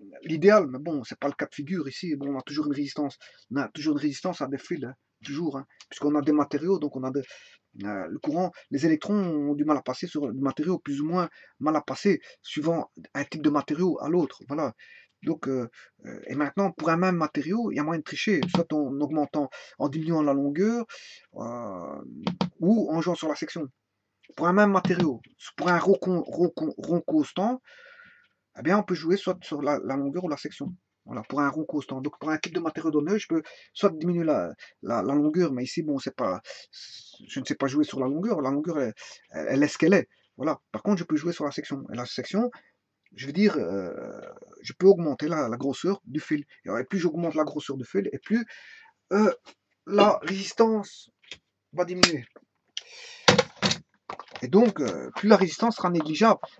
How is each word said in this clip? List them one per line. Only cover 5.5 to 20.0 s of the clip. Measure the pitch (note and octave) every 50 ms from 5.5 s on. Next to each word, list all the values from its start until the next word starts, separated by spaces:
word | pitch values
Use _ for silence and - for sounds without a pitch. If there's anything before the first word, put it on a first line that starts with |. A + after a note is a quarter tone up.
| C3+ C3+
hein, | - - _ _ - _
puisqu'on | - - D3 D3 D3
a | D3
des | C#3 D3+ D3+
matériaux, | D3+ C#3+ - - C#3+ D#3 F3+ G3 D#3
donc | D3+ C#3+ -
on | C3 B2+
a | C3
des, | C3 C#3+ C3 - - - - - - _ _ _ _ - G2
euh, | G#2 G2+ G2 F2 D#2+
le | F#2+ -
courant, | - D#3 D3 F3 F#3 F3 - - - _
les | C#3 C3+ D#3
électrons | E3 D#3 D3+ - - G#3
ont | G#3 F#3+ F3 D#3+ D3 C#3+ C#3+ D3
du | D3 D3
mal | D#3 D3+ C3
à |
passer | - - C3 - F#3 F3
sur | - D3+ C#3+ A#2+
des | A2 C3+
matériaux, | C#3 C3+ - - D3+ F3+ F#3 E3
plus | - C#3+ C#3 C#3
ou | D3+
moins | D#3+ E3+ F3+ F3 D#3+ - - - - _ _
mal | B2+ D#3 D#3
à | D3
passer, | - - C3 - - G3+ F3 - - - - _
suivant | _ - - D3+ D3 E3 E3+ D#3 - - _ - A2+ - -
un | C#3 C#3
type | - - D#3
de | D3 D3+
matériau | D3 D3 - - D3 D#3+ F#3 F3+ D3 -
à | - D3
l'autre, | E3+ F3+ D3 - - - - -
voilà. | C#3+ E3 D3+ B2 - - - - - - - _ _ _ -
Donc, | D3+ E3 - - C#3
euh, | C3+ B2+ A#2+ A2+ - - - - _ _ -
euh, | - - - - -
et | -
maintenant, | C#3+ D3 C#3 - G3 G3 F#3+
pour | - - D#3 E3
un | D#3+ E3+
même | F#3 F#3 F3+
matériau, | E3+ D#3 D3 - D3+ C3+ D#3 G3+ A#3 A#3 G#3
il | -
y | C#3+
a | D3
moyen | D#3 E3 D#3+
de | -
tricher, | - - - - A3 G3 D3 D3+ F3+ -
soit | F3+ E3+ -
en | D#3 D3+ D3 C3+ C#3 C#3
augmentant, | D3 C#3 D#3 D#3 C#3+ - - D3+ C#3 B2+ - - - - - -
en | C3+ C#3+
diminuant | C3 D#3+